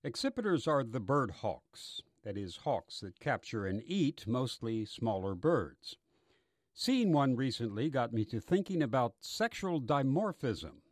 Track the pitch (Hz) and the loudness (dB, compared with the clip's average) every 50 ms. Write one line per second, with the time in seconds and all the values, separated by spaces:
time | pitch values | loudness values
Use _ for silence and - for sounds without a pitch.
0 | - 143 120 - - 269 254 254 214 208 175 143 - 160 151 139 131 117 113 131 | -6 -6 -6 -2 -2 -2 -2 0 2 2 2 2 2 2 2 2 2 0 -4 -4
1 | 101 95 139 143 131 101 80 - - 104 80 - _ _ _ - - - - - | 0 2 2 2 2 0 -4 -4 -4 -4 -4 -6 _ _ _ -18 -16 -12 -14 -14
2 | - _ _ _ _ 107 98 101 101 90 - - - 151 131 92 - _ - - | -14 _ _ _ _ -6 -6 -4 -6 -6 -10 -6 -2 -2 -2 -2 -2 _ -14 -12
3 | - 95 - _ - 151 123 - - - - 110 98 95 95 107 - - 185 202 | -12 -12 -14 _ -2 -2 -2 -2 -4 -6 -6 -4 -2 -2 -2 -4 -4 -2 0 0
4 | 156 135 - - - 107 117 127 131 120 - - - 113 113 110 107 - - - | 0 0 -2 -4 -4 -2 -2 -2 -2 -4 -4 -6 -6 -4 -2 -4 -4 -6 -6 -4
5 | 113 110 104 95 95 98 95 90 - 160 170 127 90 69 - _ - - - _ | -2 -2 0 0 -2 -4 -4 0 2 2 2 2 0 -4 -10 _ -18 -18 -18 _
6 | _ _ _ _ _ _ _ _ _ _ _ _ _ _ _ - - 240 262 254 | _ _ _ _ _ _ _ _ _ _ _ _ _ _ _ -4 0 2 4 4
7 | 233 196 160 143 139 131 127 117 135 131 110 - 120 110 101 107 131 160 139 135 | 6 6 6 6 6 4 4 2 0 0 0 -2 -4 -2 0 0 -2 0 2 0
8 | 120 117 117 110 107 - - 110 - - 175 196 185 - 190 165 147 117 113 131 | 0 2 0 0 0 0 -2 -6 0 2 2 2 2 0 0 0 0 2 2 2
9 | 123 117 - _ - - - - 220 226 - - 196 190 175 151 123 110 151 143 | 2 2 -2 _ -12 -10 -2 -2 -2 -2 -2 -4 -2 0 0 -2 2 2 2 2
10 | 135 135 135 170 220 202 165 _ - 127 104 80 82 78 - - _ _ | 4 4 4 2 2 0 -2 _ -2 -2 -2 -2 -6 -12 -14 -18 _ _